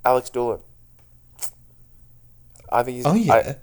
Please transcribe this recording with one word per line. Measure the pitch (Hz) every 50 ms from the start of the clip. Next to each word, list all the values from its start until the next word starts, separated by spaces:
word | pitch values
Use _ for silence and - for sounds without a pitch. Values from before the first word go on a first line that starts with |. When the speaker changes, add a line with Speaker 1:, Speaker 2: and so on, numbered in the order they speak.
| -
Speaker 1:
Alex | 123 127 127 123 -
Doolan. | - 123 120 120 104 - - - - - - _ - _ - _ _ _ _ - _ - - - - - - - - _ - _ - - - - - - - - - - - - - - - -
I | - 117
think | 120 131 127
he's, | 123 123
Speaker 2:
Oh, | 139 180
yeah. | 226 226 156
Speaker 1:
I, | 113 110
I |
think | - - 135 -